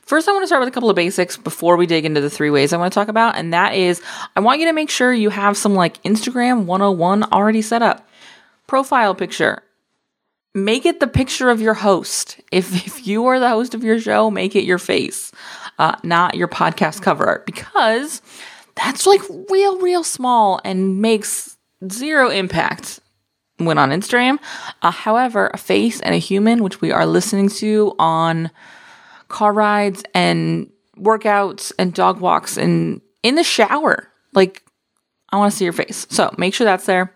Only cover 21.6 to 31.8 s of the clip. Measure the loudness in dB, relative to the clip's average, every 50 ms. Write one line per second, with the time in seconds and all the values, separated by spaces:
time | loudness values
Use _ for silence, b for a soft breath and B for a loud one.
21.6 | _ _ _ _ -14 -12 -10 -8 -6 -2 2 2 2 2 2 -2 -4 -2 -2 -2
22.6 | -2 -2 -4 -6 -12 -16 -16 -16 _ _ _ _ _ _ _ _ _ _ _ -4
23.6 | -2 0 2 2 2 2 0 -4 -2 0 0 2 2 2 0 -2 B B B B
24.6 | B B B _ -2 -2 -2 -2 -2 0 0 2 0 0 0 0 -2 -2 -4 -8
25.6 | -2 0 0 2 2 0 -2 -2 -2 -2 -2 -2 0 0 0 2 4 2 2 2
26.6 | 0 -2 -2 -4 -2 0 2 2 2 2 2 0 0 0 0 2 0 0 0 -2
27.6 | -2 0 2 2 2 2 2 0 0 0 2 0 0 0 0 -2 -4 -6 B B
28.6 | B B B B B B B B B B B B B _ -4 0 0 2 2 2
29.6 | 2 2 2 2 0 0 -2 -6 -14 -4 -2 0 2 2 0 0 0 -2 -2 -2
30.6 | -4 -10 _ _ _ _ _ -2 0 0 0 2 2 0 2 2 0 -2 -6 -10
31.6 | -12 -10 -4 -2